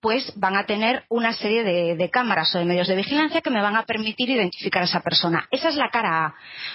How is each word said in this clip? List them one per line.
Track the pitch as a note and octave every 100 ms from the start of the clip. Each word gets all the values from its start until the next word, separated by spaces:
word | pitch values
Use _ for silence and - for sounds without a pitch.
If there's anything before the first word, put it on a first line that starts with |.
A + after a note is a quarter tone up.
pues | A3 A#3 - -
van | G3 G3
a |
tener | G3+ G#3 A3 B3+ -
una | A#3 A3+
serie | A3+ G#3+ A3+
de, | A3 F3 E3+ E3
de | F3
cámaras | B3 A#3+ F3+ D#3+
o | F#3
de |
medios | E3+ F3 F3+
de | F#3+
vigilancia | G3 C#4+ D#4 E4
que | D#4+
me | A#3+
van | G#3 G#3+
a |
permitir | A3 A3 G#3+ G#3 B3
identificar | C4 F#3 - G3+ F#3+
a |
esa | F3+ F3+
persona. | - E3+ E3+ E3 -
Esa | C4+ E4
es | D4
la | B3
cara | A#3 G#3+ D#3+ D#3+
A, | - - - -